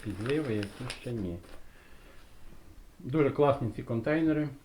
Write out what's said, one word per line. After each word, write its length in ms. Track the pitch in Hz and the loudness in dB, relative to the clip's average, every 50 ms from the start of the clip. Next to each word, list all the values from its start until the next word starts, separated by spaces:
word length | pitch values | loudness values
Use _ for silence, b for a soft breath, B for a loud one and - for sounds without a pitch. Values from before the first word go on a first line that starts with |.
| - | -8
підлив, 420 | 107 95 95 107 127 143 156 151 127 | -6 -6 -4 -2 0 0 0 2 2
а 20 | |
які 420 | 107 104 104 101 - - 127 123 - - | 0 0 0 -2 -6 -8 -8 -8 -8 -6
ще 100 | - 127 | -6 -4
ні. 260 | 120 113 98 90 87 87 - - - B B B B B B B B B B B B B B B B B B B - - - - - - - - - - | -4 -2 -2 -2 -4 -6 -8 -12 -14 B B B B B B B B B B B B B B B B B B B -14 -16 -16 -16 -18 -18 -18 -20 -18 -12
Дуже 300 | - 123 131 156 143 131 | -6 0 4 4 6 6
класні 420 | - - 147 143 135 - 123 107 - | 6 6 6 6 6 4 2 -2 -2
ці 80 | - 123 | -4 -4
контейнери. 640 | - 120 113 113 147 151 160 165 156 151 151 151 143 127 - - | -2 -2 0 2 2 2 4 4 4 4 2 0 -2 -4 -10 -18